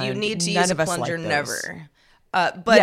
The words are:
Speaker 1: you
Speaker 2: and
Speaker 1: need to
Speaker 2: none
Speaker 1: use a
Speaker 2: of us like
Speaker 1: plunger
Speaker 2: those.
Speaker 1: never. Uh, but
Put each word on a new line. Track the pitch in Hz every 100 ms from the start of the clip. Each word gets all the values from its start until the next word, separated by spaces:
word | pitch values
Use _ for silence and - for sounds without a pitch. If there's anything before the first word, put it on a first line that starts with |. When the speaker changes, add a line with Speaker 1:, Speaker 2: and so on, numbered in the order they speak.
Speaker 1:
you | 131
Speaker 2:
and | 131
Speaker 1:
need | 214 214
to | 170
Speaker 2:
none | 175
Speaker 1:
use | 180
a |
Speaker 2:
of | 156
us | 160
like | 175
Speaker 1:
plunger | - 165
Speaker 2:
those. | 165
Speaker 1:
never. | 147 123 110 - - 151 _ _ _ _
Uh, | 185 170
but | 185 202 214